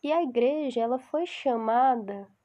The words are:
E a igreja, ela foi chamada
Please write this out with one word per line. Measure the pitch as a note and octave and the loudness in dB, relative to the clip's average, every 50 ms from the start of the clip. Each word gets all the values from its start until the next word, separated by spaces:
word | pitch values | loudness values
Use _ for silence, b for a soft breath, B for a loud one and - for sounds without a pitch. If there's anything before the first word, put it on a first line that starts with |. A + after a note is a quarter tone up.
| - | 0
E | D4 | 0
a | D#4 E4+ | 0 0
igreja, | F4 C4 A#3+ A#3+ A#3+ C4 D4 D#4 D4+ C4 B3 A#3 | 0 2 2 2 2 2 2 0 -2 -2 -2 -2
ela | A3+ A#3 B3+ B3+ | 0 0 -2 -4
foi | - - - D#4 F4 | -4 -4 -2 -2 -2
chamada | F4 - - - C#4 A#3+ A3+ A3+ A3 A3+ A#3+ C4 C4+ B3+ A#3 G#3 G3 G3+ G3 G3 G3 _ _ | -4 -8 -4 -2 0 0 0 0 2 2 4 4 4 2 0 -4 -8 -10 -12 -14 -18 _ _